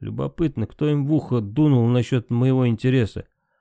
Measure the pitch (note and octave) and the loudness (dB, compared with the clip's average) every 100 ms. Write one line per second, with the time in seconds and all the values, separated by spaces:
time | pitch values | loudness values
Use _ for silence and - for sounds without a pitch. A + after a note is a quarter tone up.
0 | G#2 A2 C#3 - E3 B2+ G#2 - D3+ D3 | -10 -8 -6 -4 -4 -4 -8 -4 -2 0
1 | C#3+ D3+ - B2 G2+ A2+ D3+ C3 A#2 B2 | 0 -2 0 -2 -2 0 4 4 4 2
2 | A#2 B2+ - A#2+ C3 C3 B2 A2 C3 C3 | 0 -2 -2 0 2 2 2 0 0 2
3 | G#2+ - - _ _ _ | 0 -4 -16 _ _ _